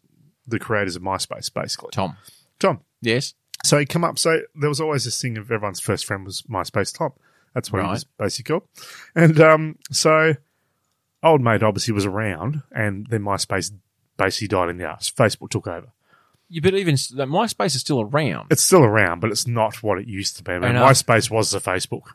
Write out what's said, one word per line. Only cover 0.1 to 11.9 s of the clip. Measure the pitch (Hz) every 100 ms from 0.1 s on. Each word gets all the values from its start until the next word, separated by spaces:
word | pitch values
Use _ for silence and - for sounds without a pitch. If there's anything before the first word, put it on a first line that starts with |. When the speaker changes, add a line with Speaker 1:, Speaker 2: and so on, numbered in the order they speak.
| _ _ _ -
Speaker 1:
the | 110
creators | - 107 98 87
of |
MySpace, | 95 95 - - -
basically. | - - - -
Speaker 2:
Tom. | - 82 - - _ _ _
Speaker 1:
Tom. | 185 143 _ _
Speaker 2:
Yes. | 117 120 - - _ - -
Speaker 1:
So | 147
he | 143
come | 170 170
up. | 143
So | 165 160 - 151
there | 147
was | 143
always | 156 139
this | 117 -
thing | 127 110
of | 107
everyone's | 113 104 92
first | - 92 -
friend | 98
was | 95 95
MySpace | - 98 90 107 95 -
Tom. | 160 - _ _ _
That's | 127 -
what | 98
he | 90
Speaker 2:
Right. |
Speaker 1:
was | 110 -
basically | - 104 - 110
called. | 170 - - - - - 165
And, | 165 156
um, | 160 156 156 - -
so | 135 165 156 160 147 _ _ _ _ _ _ _ _
old | 165 151
mate | 120 104
obviously | 110 98 117